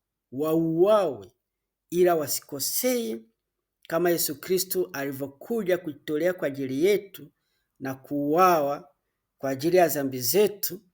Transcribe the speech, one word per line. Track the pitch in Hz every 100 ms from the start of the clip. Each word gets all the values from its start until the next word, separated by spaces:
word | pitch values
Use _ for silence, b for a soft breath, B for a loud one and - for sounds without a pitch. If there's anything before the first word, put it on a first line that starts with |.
| _ _ -
wauawe, | 127 156 165 165 160 190 214 175 110 98 _ _ _ _ _ -
ila | 170 180 165
wasikosee | 139 - - 139 - - 254 247 226 226 - _ _ _ _ _ -
kama | 165 175
Yesu | 165 - 135
Kristo | - 185 185 185 175
alivyokuja | 139 139 131 139 - - 233 180 170
kujitolea | 165 143 - 151 170
kwa | 180 151
ajili | 135 135 131 180
yetu | 202 - - 143 _ _ _ _ -
na | 135 135
kuuawa | - 143 143 160 185 170 143 147 - _ _ _ _ -
kwa | 135
ajili | 135 156 185
ya | 165
dhambi | 147 139 131
zetu | 117 185 208 - - 180 _